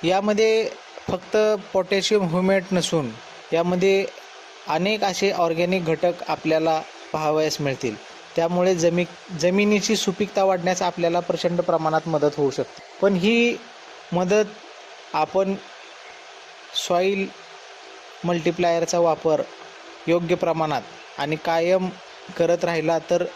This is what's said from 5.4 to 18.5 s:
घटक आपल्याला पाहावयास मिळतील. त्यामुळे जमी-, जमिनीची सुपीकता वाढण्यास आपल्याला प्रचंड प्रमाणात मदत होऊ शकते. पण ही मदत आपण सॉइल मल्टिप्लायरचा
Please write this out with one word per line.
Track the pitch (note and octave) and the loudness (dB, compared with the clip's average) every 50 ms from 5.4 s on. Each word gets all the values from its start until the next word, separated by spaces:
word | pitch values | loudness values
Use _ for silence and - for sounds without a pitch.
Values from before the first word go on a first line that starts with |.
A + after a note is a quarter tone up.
| F3 E3 E3+ D#3+ F3 F3 F#3 F#3+ E3+ | 0 0 2 0 0 2 2 0 0
घटक | D#3+ E3 D#3 - F3 E3+ F3 - - | 0 -2 2 2 0 0 0 -4 -6
आपल्याला | D#3+ D3+ - D#3+ D#3 D#3+ D#3+ D#3+ D#3+ D#3 D#3+ - - - - - - | -6 -4 0 0 2 2 2 2 0 0 -2 -6 -16 -18 -18 -8 -6
पाहावयास | D#3 D#3 D3+ D3+ D#3 D#3 D#3 D3 - | -2 0 2 2 2 2 0 -2 -2
मिळतील. | D3+ C#3+ C3+ B2 - B2 G#2 G#2 - - - - - - - | -2 -2 -2 -2 -4 -6 -6 -6 -12 -18 -20 -20 -20 -6 -2
त्यामुळे | - E3 E3+ F3 F3 F3+ F#3 F#3+ | 0 0 2 2 2 4 4 2
जमी-, | F3 D#3+ F3 E3+ F3 F3+ E3+ - - - - G3 D#3+ | 4 2 2 4 2 0 -2 -4 -18 -16 -12 -8 0
जमिनीची | D3 F3 F3+ G3 G#3 G#3 G#3+ G#3 F#3 - A3 | 0 2 4 4 4 4 4 2 2 0 0
सुपीकता | G3 - - F3+ - G#3+ G3 - - G3 | 0 0 -2 -2 -2 -4 -2 0 2 2
वाढण्यास | F#3+ F#3+ F3+ E3 F#3 F#3 F3+ | 2 2 2 0 -2 -2 0
आपल्याला | F#3 F3+ E3+ - E3+ E3+ E3+ F3 | 0 -2 -2 0 0 0 2 0
प्रचंड | F3 - F3+ D#3+ - F3+ F3 F3 | 0 0 -4 0 0 0 0 0
प्रमाणात | F3 - E3+ D#3+ D#3+ D#3 D#3 D#3+ D#3 E3+ | 0 2 2 2 2 2 0 0 0 0
मदत | D#3+ D3+ C#3+ D3 D3 - | 0 2 2 2 2 2
होऊ | D3 C#3 | 0 0
शकते. | B2+ - C3 - - - - - - - | 0 -2 -6 -6 -6 -20 -20 -20 -6 0
पण | - G3+ G3+ | 2 2 2
ही | F3+ E3+ G#3 A#3 A#3 A#3 A#3+ A#3 - - - - - - - - - - - - | 4 2 4 4 4 4 2 0 -2 -8 -16 -20 -20 -20 -20 -20 -20 -12 -4 -2
मदत | E3+ F#3 F3+ G3 G#3+ G#3+ G3+ - - - - - - - - - - - - - | 0 2 4 4 2 2 2 -4 -16 -18 -20 -20 -20 -20 -20 -20 -20 -20 -4 0
आपण | D#3 D#3 D3+ - F#3 G3 F#3+ G3 F#3+ - - - - - - - - - - - - - - - - - - - - - - - - - - | 0 0 2 2 0 0 0 -2 -6 -8 -16 -20 -20 -20 -20 -20 -20 -20 -20 -20 -20 -20 -20 -20 -20 -20 -20 -20 -20 -20 -10 -8 -8 -2 0
सॉइल | F3+ F3 F#3 F#3+ G3+ G3 G3 - - - - - - - - - - - - - - - - - - - - | 0 2 2 2 0 0 -2 -4 -6 -14 -20 -20 -20 -20 -20 -20 -20 -20 -20 -20 -20 -20 -20 -20 -20 -6 -2
मल्टिप्लायरचा | E3+ F3 E3+ D#3 F3+ | -2 -2 0 0 -2